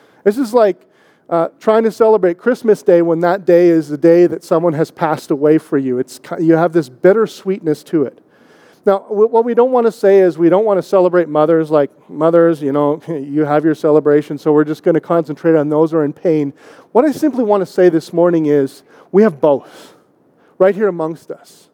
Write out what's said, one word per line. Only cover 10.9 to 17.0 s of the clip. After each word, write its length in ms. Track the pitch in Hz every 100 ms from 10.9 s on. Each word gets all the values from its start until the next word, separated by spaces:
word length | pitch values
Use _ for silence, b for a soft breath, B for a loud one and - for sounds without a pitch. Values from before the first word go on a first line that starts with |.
| 196 180 175 160
mothers, 420 | 151 156 160 156
like, 200 | 151 147 _ -
"Mothers, 520 | 147 160 170 170 151
you 100 | 143
know, 280 | 147 143 160
<laughs> 40 | -
you 360 | 156 143 147
have 200 | 147 151
your 100 | 156
celebration, 640 | 147 160 151 147 147 147 147
so 140 | 160
we're 120 | 147
just 180 | 151 156
gonna 180 | 185 160
concentrate 540 | - 170 156 143 170
on 140 | 160 147
those 220 | 151 160
who 60 | 160
are 60 |
in 80 | 147
pain." 400 | - 180 156 139 B B B B
What 120 | 214